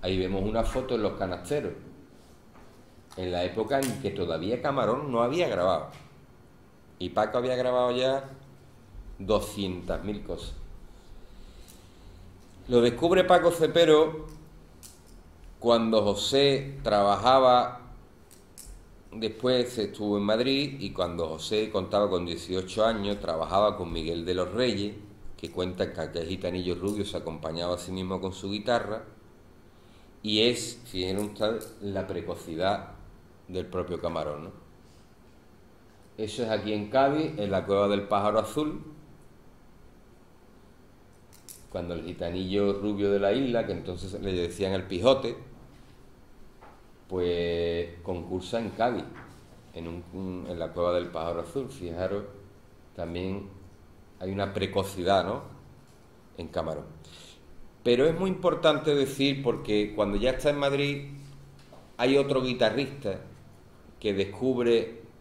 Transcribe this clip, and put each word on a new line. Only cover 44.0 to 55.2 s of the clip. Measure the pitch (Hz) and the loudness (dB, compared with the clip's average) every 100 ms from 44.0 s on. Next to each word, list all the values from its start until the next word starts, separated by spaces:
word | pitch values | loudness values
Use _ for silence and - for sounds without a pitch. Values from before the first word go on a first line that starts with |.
| 95 95 | -8 -6
le | 98 | -2
decían | 92 87 87 95 | 0 -2 -2 -2
el | 95 | -2
Pijote, | 92 95 110 131 117 123 - - - - - - - - - - - - - - - - - | -2 2 4 4 2 -6 -12 -18 -20 -20 -20 -20 -20 -20 -20 -20 -20 -20 -20 -20 -20 -20 -8
pues | 92 87 87 85 85 85 85 85 87 | -2 0 0 0 0 0 -2 -4 -8
concursa | 85 90 82 92 - 117 | -6 -6 -4 -6 -4 -4
en | 110 | -4
Cádiz, | 90 117 110 - - - - - - - | 0 0 0 -6 -14 -18 -20 -20 -20 -18
en | - 82 | -12 -10
un, | 87 87 | -10 -12
un, | 87 95 90 - | -10 -8 -8 -8
en | 87 | -6
la | 82 | -6
Cueva | 80 87 | 0 2
del | 87 87 | 2 0
Pájaro | 85 82 85 | -6 -4 -4
Azul. | 82 135 127 | -4 -6 -8
Fijaros, | - 90 82 92 101 101 - - - - - - | -10 -10 -4 -2 -4 -6 -16 -20 -20 -20 -20 -20
también | - 85 85 95 98 98 - - - - - - - | -10 -8 -4 -4 -6 -8 -16 -20 -20 -20 -20 -20 -12
hay | 95 | -6
una | 98 98 | -4 -2
precocidad, | 98 95 95 95 92 87 98 | -2 -2 -2 -4 -2 2 4